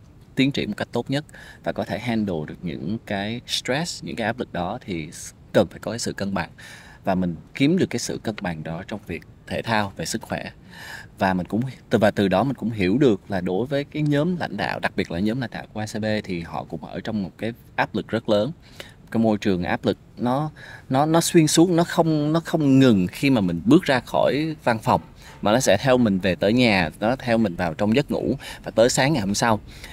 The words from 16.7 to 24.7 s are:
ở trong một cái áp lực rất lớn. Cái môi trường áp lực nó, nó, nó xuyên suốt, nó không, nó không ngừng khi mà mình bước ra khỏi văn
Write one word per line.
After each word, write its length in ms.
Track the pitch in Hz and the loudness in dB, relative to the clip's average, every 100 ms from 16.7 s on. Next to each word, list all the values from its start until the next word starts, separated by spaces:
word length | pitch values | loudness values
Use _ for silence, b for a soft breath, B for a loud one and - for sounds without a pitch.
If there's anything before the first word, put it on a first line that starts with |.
| 78 - | -10 -10
ở 140 | - | -10
trong 240 | - 110 | -6 -4
một 80 | 92 - | -6 -6
cái 160 | 110 117 - - | -8 -8 -8 -4
áp 200 | 139 104 | -2 -4
lực 120 | - | -4
rất 220 | 110 - | -4 0
lớn. 220 | 104 120 170 B B B B - | 2 0 -4 B B B B -6
Cái 120 | 113 | 0
môi 140 | 113 107 | 2 2
trường 260 | 107 92 | 0 0
áp 220 | 87 113 123 | 0 -2 0
lực 120 | 90 - - | -2 -6 -6
nó, 340 | 120 131 156 B B B - | -2 -2 -2 B B B -2
nó, 160 | 135 156 | 2 4
nó 160 | 165 | 4
xuyên 260 | - 175 156 | 4 4 6
suốt, 220 | - 180 | 6 4
nó 140 | 165 | 4
không, 500 | 170 - 165 156 147 | 2 2 2 2 2
nó 60 | 160 | 0
không 400 | 160 165 143 135 | 0 0 6 8
ngừng 280 | 131 101 90 | 8 6 2
khi 220 | - 139 | 0 2
mà 120 | 127 | 2
mình 200 | 92 85 95 | 2 0 4
bước 180 | 160 | 6
ra 160 | - 127 | 6 0
khỏi 560 | - 71 55 131 160 156 | 0 2 2 2 -2 -4
văn 160 | - | -2